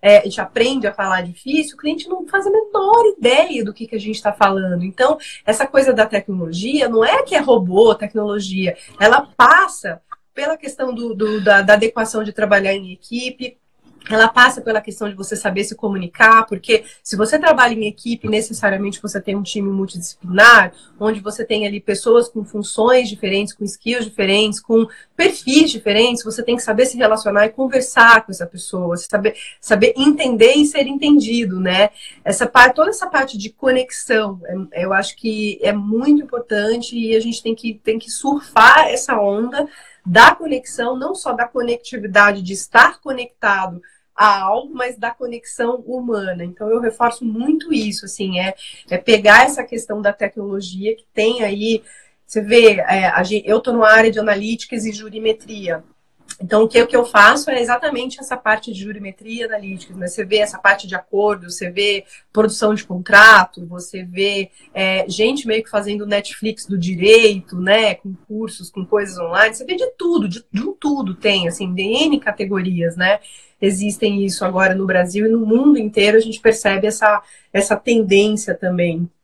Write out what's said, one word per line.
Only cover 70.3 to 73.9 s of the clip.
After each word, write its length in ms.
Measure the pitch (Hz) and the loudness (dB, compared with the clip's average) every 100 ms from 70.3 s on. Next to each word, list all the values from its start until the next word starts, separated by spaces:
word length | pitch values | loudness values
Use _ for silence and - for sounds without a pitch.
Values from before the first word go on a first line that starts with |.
| 185 _ | -8 _
de 100 | 196 | -6
um 120 | 294 | -6
tudo 400 | 381 302 285 196 | -6 -4 -4 -6
tem, 340 | 180 214 196 170 | -4 -2 -2 -4
assim, 240 | 170 190 | -6 -8
de 100 | 180 | -6
N 360 | 190 247 320 294 | -4 -2 0 -2
categorias, 760 | - 208 196 196 185 175 170 170 | -4 -6 -6 -4 -4 -4 -4 -2
né? 240 | 185 208 - - _ _ | -2 -2 -4 -20 _ _
Existem 600 | 196 190 208 | -2 -2 -6